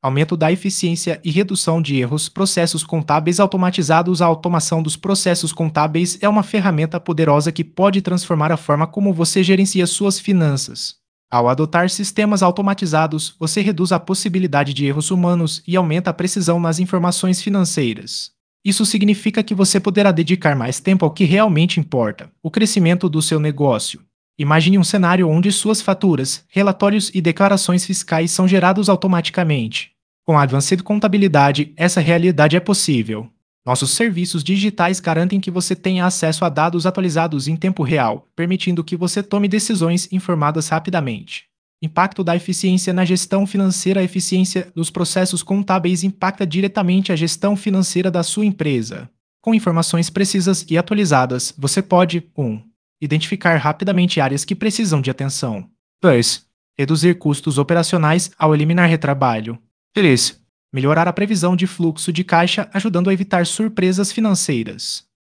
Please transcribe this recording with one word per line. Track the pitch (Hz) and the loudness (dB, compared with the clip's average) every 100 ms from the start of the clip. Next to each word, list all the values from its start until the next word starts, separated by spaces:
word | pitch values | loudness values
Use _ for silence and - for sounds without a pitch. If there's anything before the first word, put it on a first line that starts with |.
Aumento | 135 135 151 175 | -2 0 0 0
da | 156 | 0
eficiência | 180 196 - 175 170 - 156 | 0 -2 -2 -2 -2 -4 -4
e | 175 | -2
redução | 156 196 196 - 165 | -2 -2 -2 0 0
de | 151 139 | 0 0
erros. | 123 151 - | 0 -2 -6
Processos | - 190 180 170 160 | -4 -2 0 -2 -2
contábeis | - 165 151 156 160 175 | -4 -4 0 0 2 2
automatizados. | 196 190 180 180 147 160 170 175 | 2 2 0 0 2 2 2 2
A | 170 | 2
automação | 160 175 170 - 165 | 2 0 -2 0 -2
dos | 156 156 | -2 -4
processos | - 196 185 175 160 | -2 0 0 0 -2
contábeis | - 160 156 156 156 175 - | -4 -2 0 0 0 -2 0
é | 202 | 2
uma | 208 | 2
ferramenta | 202 220 190 160 160 175 | 0 0 0 0 -2 -4
poderosa | 175 160 160 147 151 | -4 0 4 4 2
que | 160 | -4
pode | 160 - 196 196 | -6 2 2 2
transformar | 190 180 - 160 151 | 0 -4 -2 0 0
a | 160 | 0
forma | - 147 165 | 0 0 0
como | 202 202 | 0 0
você | 170 165 196 | 0 0 2
gerencia | 180 190 190 190 175 | 2 4 2 2 0
suas | - 202 190 | 0 -2 -2
finanças. | - 185 156 135 - 120 - - _ _ _ | 0 2 2 0 -6 -10 -12 -14 _ _ _
Ao | 120 120 | 0 2
adotar | 127 156 170 180 | 2 0 0 0
sistemas | - 202 - 214 208 | -2 -6 -2 0 2
automatizados, | 185 180 196 196 180 156 156 156 - _ | 2 2 -2 -2 0 0 0 -2 -8 _
você | 160 214 | -4 -2
reduz | 202 170 180 | -2 0 0
a | 175 | 0
possibilidade | - 190 214 185 185 143 143 | -2 -4 -2 -2 0 0 -2
de | 139 143 | -2 -2
erros | 139 151 | -2 -2
humanos | 185 175 175 160 - - | 0 2 2 0 -4 -2
e | 175 | 0
aumenta | 170 160 180 | 0 0 -2
a | |
precisão | 175 180 - 170 170 | -2 -4 -2 0 0
nas | 170 160 | 0 -2
informações | 180 185 175 175 185 180 | -2 0 0 0 0 0
financeiras. | - 196 180 - 127 110 95 - - _ _ _ | 0 0 0 0 -2 -4 -10 -12 -12 _ _ _
Isso | 196 196 214 | -4 -2 0
significa | 214 202 202 220 214 | 2 2 2 0 -2
que | 214 190 | -2 0
você | 196 196 | 2 2
poderá | 196 190 208 | 0 2 2
dedicar | 165 165 185 160 139 | 2 0 2 2 0
mais | 117 135 | -2 -4
tempo | - 190 | 0 2
ao | 160 | 2
que | 156 | 2
realmente | 180 190 220 156 175 170 | 2 4 2 2 2 0
importa, | 151 135 110 104 - _ | -2 -2 -2 -4 -18 _
o | 165 | -6
crescimento | 202 214 - 170 180 185 | 0 0 2 2 2 0
do | 151 | -2
seu | 151 156 | -2 0
negócio. | 151 143 143 113 - - _ _ _ _ | -2 0 0 0 -4 -12 _ _ _ _
Imagine | 143 156 160 196 | 2 4 4 4
um | |
cenário | 175 208 175 185 175 | 2 2 2 2 2
onde | 156 190 | 2 2
suas | 190 214 214 | 0 0 -2
faturas, | - 190 196 147 135 - _ | 0 0 2 0 -2 -8 _
relatórios | - 202 190 202 208 190 | 0 0 2 2 0 -2
e | 185 | -2
declarações | 170 160 196 196 - 180 | -2 2 2 2 2 -2
fiscais | 180 185 - 165 165 | -2 -6 -2 -2 0
são | - 185 | 2 2
gerados | 190 180 185 208 | 4 4 2 2
automaticamente. | 185 190 180 170 - 170 147 113 117 - _ _ _ | 2 2 0 0 -2 0 0 -2 -8 -12 _ _ _
Com | - 151 | 0 2
a | |
Advanced | 139 127 143 185 | 4 2 0 -2
Contabilidade, | - 208 208 202 196 147 139 143 147 - | 0 0 2 2 4 4 4 2 -4 0
essa | 175 180 | 0 2
realidade | 156 170 175 151 151 170 | 2 4 2 4 4 4
é | |
possível. | 175 196 - 135 110 107 113 _ _ _ - | 0 -2 0 0 -2 -6 -10 _ _ _ -4
Nossos | 127 135 - | -2 -2 -2
serviços | 233 175 180 170 | -2 -2 -4 -4
digitais | 143 196 208 214 175 185 | -2 -2 -2 0 -2 -2
garantem | - 160 175 196 | -2 -2 0 -2
que | 190 | -4
você | 180 180 180 | -6 -4 -4
tenha | 190 185 180 | -2 0 -2
acesso | 180 160 156 175 | 0 -2 0 -2
a | |
dados | 147 160 170 170 | 0 0 0 -2
atualizados | 185 185 156 165 151 135 | -2 -2 0 -2 -4 -4
em | 160 | -2
tempo | 185 190 | -2 -2
real, | 135 156 117 104 _ - | -2 0 0 -2 _ -6
permitindo | 170 185 - 170 | -2 -2 -2 -4
que | 160 175 | -4 -4
você | 180 202 | -4 -4
tome | 202 202 202 | -2 0 0
decisões | 214 208 214 165 175 - | 0 0 0 0 0 -2
informadas | 185 - 170 147 160 156 | -4 -2 0 0 0 -2
rapidamente. | 160 160 180 135 107 - - _ _ _ _ | -4 -2 -4 -2 -6 -10 -18 _ _ _ _
Impacto | 160 156 190 202 | -6 0 -2 -2
da | 175 175 | -2 -2
eficiência | 175 180 190 185 185 | -2 -2 0 0 0
na | 180 | 0
gestão | 185 180 - 196 196 | 2 0 0 -2 0
financeira. | 196 190 185 185 196 | 0 0 0 0 0
A | |
eficiência | 185 185 180 185 185 185 180 - | 0 -2 -2 0 0 -2 -6 -6
dos | 165 | -6
processos | - 170 190 185 180 | -4 -2 0 -2 -4
contábeis | - 196 196 190 180 180 | -2 -4 0 0 0 0
impacta | 190 190 190 196 190 | -2 -2 -4 -2 -4
diretamente | 160 196 202 180 185 190 | 0 -2 0 2 2 0
a | 170 | 0
gestão | 165 - 202 202 | -2 -2 -2 0
financeira | 208 190 185 180 185 | 0 0 0 0 0
da | 175 | 0
sua | 160 - 208 | -2 0 -2
empresa. | 196 151 131 110 - 123 _ _ _ | 0 -2 -2 -4 -10 -16 _ _ _
Com | - 226 | 0 0
informações | 214 165 165 170 165 | 2 0 0 0 -2
precisas | - 196 202 180 185 - | -2 -2 0 0 -2 0
e | 160 | -2
atualizadas, | 175 208 196 139 127 127 - - | 0 0 2 2 2 -2 -6 -4
você | 135 190 | -2 -2
pode, | 190 180 180 170 165 - | 2 2 2 0 -8 -6
um, | 127 110 - _ _ _ | -4 -6 -12 _ _ _
identificar | 151 156 156 196 180 165 | -2 -2 -2 -2 0 2
rapidamente | 139 151 196 180 180 165 | 0 -2 -2 2 2 2
áreas | 135 139 - | 0 -2 -4
que | |
precisam | 190 214 214 214 156 | -4 -2 -2 0 0
de | 131 | -2
atenção. | 127 139 135 131 104 92 _ _ _ | -4 -6 -4 -6 -6 -12 _ _ _
Dois, | 185 127 117 - _ _ _ - | 4 4 2 -4 _ _ _ -6
reduzir | 139 160 175 180 | 0 2 2 2
custos | 151 139 - 139 | 0 -2 -2 -2
operacionais | 143 170 160 180 151 170 175 _ | 0 0 0 0 2 2 -2 _
ao | 156 | 2
eliminar | 151 151 170 170 | 2 2 2 2
retrabalho. | 165 147 139 131 110 107 117 _ _ _ | 2 0 0 0 0 -6 -12 _ _ _
Três, | - 180 127 - - _ _ _ | 0 4 4 0 -6 _ _ _
melhorar | 139 135 156 175 | -2 0 2 2
a | |
previsão | 175 202 208 170 180 | 0 -2 0 0 0
de | 185 | -2
fluxo | - 170 156 - | -2 -4 -2 -4
de | 165 | -4
caixa, | 185 170 175 - - 196 | 0 2 2 -2 -4 -4
ajudando | 214 175 185 | -2 0 0
a | |
evitar | 190 196 190 170 | 0 0 0 -2
surpresas | - 220 220 185 185 196 | -2 -4 0 0 0 -2
financeiras. | - 220 185 - 131 113 107 - - _ _ | -2 0 0 0 -2 -4 -10 -10 -12 _ _